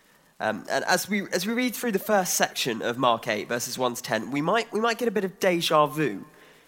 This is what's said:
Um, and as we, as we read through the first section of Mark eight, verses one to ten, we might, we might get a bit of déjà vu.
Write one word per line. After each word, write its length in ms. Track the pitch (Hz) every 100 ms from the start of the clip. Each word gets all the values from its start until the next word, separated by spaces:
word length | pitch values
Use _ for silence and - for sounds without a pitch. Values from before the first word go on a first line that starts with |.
| _ _ _ -
Um, 240 | 107 107 -
and 160 | 135 -
as 220 | 175 -
we, 200 | 202 185
as 140 | 180 202
we 60 |
read 220 | 233 254
through 180 | - 240
the 60 | 190
first 360 | - 208 180
section 480 | - 185 - 131 110
of 160 | 117 120
Mark 300 | 127 113 120
eight, 200 | 104 -
verses 300 | 120 127 123
one 160 | 123
to 80 | 117
ten, 300 | - 110 110
we 100 | 143
might, 280 | 160 226 220
we 80 | 208
might 180 | 233 226
get 80 | 233
a 60 |
bit 120 | 208
of 140 | 190 -
déjà 500 | 190 170 165 156 147
vu. 380 | 147 135 95 - - - -